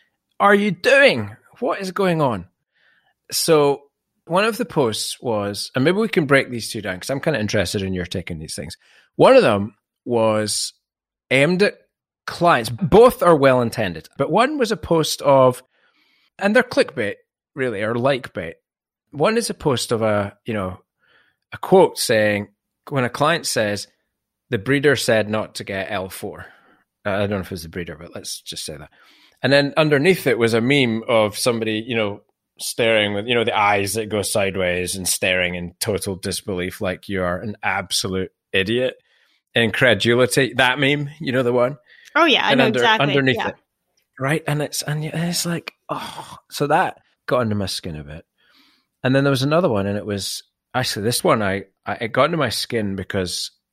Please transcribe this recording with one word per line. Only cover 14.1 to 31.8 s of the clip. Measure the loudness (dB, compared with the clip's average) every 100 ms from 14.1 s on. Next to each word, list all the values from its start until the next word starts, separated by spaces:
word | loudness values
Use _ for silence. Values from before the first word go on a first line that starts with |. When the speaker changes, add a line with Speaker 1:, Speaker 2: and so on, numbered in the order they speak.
| -6
Speaker 1:
but | -2
one | 2 0 0
was | -2
a | -2
post | 0 0 0 -2
of, | 4 6 6 4 -8 _ _ _ _ _ _ -4
and | 2 2
they're |
clickbait, | 2 0 -2 -2 -6 -6 _ _ _ -4
really, | -4 -2
or | -2 0
like | 0 -2 -6
bait. | -10 -10 -12 _ _ _ _ _
One | -4 0 0
is | -4
a |
post | -4 -2 -2 -2
of | -2
a, | 0 0 -2 -8 -8
you |
know, | -6 -6 -8 _ _ _ _ _ _ _
a | -14
quote | 2 6 6 2
saying, | 0 2 2 0 -4 _ _ _ -8
when | -4 -2
a |
client | 0 0 0 -2
says, | -2 -2 -2 -8 _ _ _ _ _ _
"The | -6
breeder | 0 2 4 2
said | 2 2 2
not | -2 -4 -10
to |
get | -8 -8 -6
L | -6 -6
four." | -10 -12 -12 -18 -20 _ _ _ _ -4
Uh, |
I | -2
don't | -2
know | -4
if | -6
it |
was | -10
the | -10
breeder, | -12 -12 -14
but | -16
let's | -16 -14 -14
just | -14 -14 -12
say | -14
that. | -16 _ _ _ _ _
And | 0
then | 2 2 0
underneath | 2 4 4 2 2
it | 2
was | 2
a | 2
meme | 2 2 2 0 2
of | 2 2 0
somebody, | -2 -2 -2 -4